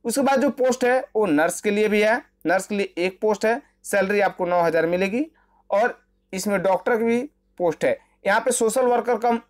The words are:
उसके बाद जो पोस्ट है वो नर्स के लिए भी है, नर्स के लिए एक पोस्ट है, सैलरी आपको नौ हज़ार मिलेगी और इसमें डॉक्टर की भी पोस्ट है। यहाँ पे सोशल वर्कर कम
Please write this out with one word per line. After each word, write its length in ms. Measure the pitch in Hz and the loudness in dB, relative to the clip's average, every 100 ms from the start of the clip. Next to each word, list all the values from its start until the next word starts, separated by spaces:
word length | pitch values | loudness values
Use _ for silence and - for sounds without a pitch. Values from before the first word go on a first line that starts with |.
| 233 | -4
उसके 160 | 240 | -2
बाद 180 | 262 269 | 0 2
जो 80 | 285 | 0
पोस्ट 340 | - 254 247 247 | 0 -2 0 0
है 140 | 254 254 214 | 0 -2 -2
वो 100 | 202 | 0
नर्स 340 | 147 165 - | 2 0 -2
के 100 | 214 | -4
लिए 160 | 202 214 | 0 0
भी 140 | 208 | 2
है, 200 | 214 240 - _ - | 2 0 -4 _ -2
नर्स 220 | 190 185 | -2 -2
के 80 | 202 | -6
लिए 180 | 190 - | -4 -4
एक 220 | 180 185 | -4 -2
पोस्ट 240 | 214 208 214 | -2 0 0
है, 160 | 247 _ _ | -2 _ _
सैलरी 360 | - 202 190 202 | -4 -2 0 0
आपको 240 | 190 - 175 | 0 -2 -2
नौ 160 | 175 | 0
हज़ार 240 | 165 160 165 | 2 0 0
मिलेगी 380 | 180 190 233 320 _ _ _ _ | 0 -2 -2 -6 _ _ _ _
और 300 | 202 240 - _ _ _ | 0 0 -4 _ _ _
इसमें 280 | 185 208 196 | -6 -2 0
डॉक्टर 340 | 185 180 - 233 | 0 0 0 0
की 60 | 233 | 2
भी 160 | 233 285 _ _ - | 0 -2 _ _ -2
पोस्ट 260 | 175 151 147 | -2 0 -2
है। 120 | - _ _ 196 | -2 _ _ 0
यहाँ 140 | 214 | 0
पे 100 | 247 | 0
सोशल 320 | 220 220 262 247 | 0 0 2 2
वर्कर 320 | 240 240 233 | 0 0 0
कम 220 | 240 233 | 0 -2